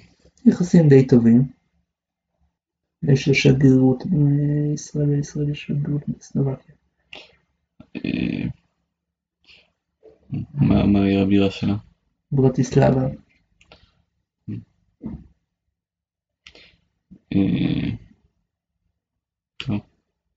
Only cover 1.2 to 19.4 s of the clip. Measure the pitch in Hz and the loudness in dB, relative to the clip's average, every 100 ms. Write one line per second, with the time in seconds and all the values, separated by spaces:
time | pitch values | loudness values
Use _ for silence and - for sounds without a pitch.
1.2 | 113 120 143 - _ _ _ _ _ _ | 4 2 0 -8 _ _ _ _ _ _
2.2 | _ _ _ _ _ _ _ _ 156 135 | _ _ _ _ _ _ _ _ 0 0
3.2 | - 135 143 135 135 131 131 127 - 147 | 2 2 2 4 4 4 2 0 -2 0
4.2 | 143 143 147 147 147 151 - 147 147 143 | 0 0 -2 -2 -4 -6 -8 -4 -2 -2
5.2 | 143 151 147 147 - 147 147 147 - - | -4 -6 -6 -8 -8 -6 -4 -6 -6 -12
6.2 | - 143 135 135 _ _ _ _ _ - | -8 -4 -4 -6 _ _ _ _ _ -20
7.2 | - _ _ _ _ _ - - - - | -20 _ _ _ _ _ -18 -12 -8 -6
8.2 | - - - - _ _ _ _ _ _ | -6 -6 -8 -12 _ _ _ _ _ _
9.2 | _ _ _ _ _ _ _ _ - _ | _ _ _ _ _ _ _ _ -20 _
10.2 | _ - - - - 101 101 101 98 98 | _ -14 -12 -2 0 2 2 2 2 0
11.2 | 98 101 98 - 101 104 - _ _ _ | 2 2 0 -2 -6 -6 -8 _ _ _
12.2 | _ 139 131 139 127 139 135 131 135 - | _ 0 0 0 0 2 2 0 -4 -8
13.2 | _ _ _ _ _ - _ _ _ _ | _ _ _ _ _ -20 _ _ _ _
14.2 | _ _ - 113 - _ _ _ - - | _ _ -14 -14 -16 _ _ _ -16 -16
15.2 | - _ _ _ _ _ _ _ _ _ | -20 _ _ _ _ _ _ _ _ _
16.2 | _ _ - - - _ _ _ _ - | _ _ -20 -20 -20 _ _ _ _ -20
17.2 | _ 98 98 - - - - - - _ | _ -4 -2 -2 -4 -4 -6 -10 -16 _
18.2 | _ _ _ _ _ _ _ _ _ _ | _ _ _ _ _ _ _ _ _ _
19.2 | _ _ | _ _